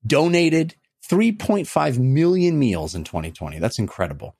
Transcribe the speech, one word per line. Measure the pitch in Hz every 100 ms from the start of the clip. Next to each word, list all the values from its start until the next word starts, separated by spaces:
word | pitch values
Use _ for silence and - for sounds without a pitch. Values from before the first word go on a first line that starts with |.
| 110
donated | 147 165 175 165 160 165 - _ _
three | - 175 226
point | 214 - 208 156
five | - 151 123
million | 131 139 170 185 175 156
meals | 127 87 78
in | 87
twenty | 78 82 80
twenty. | - 78 78
That's | 90 -
incredible. | 101 - 87 71 -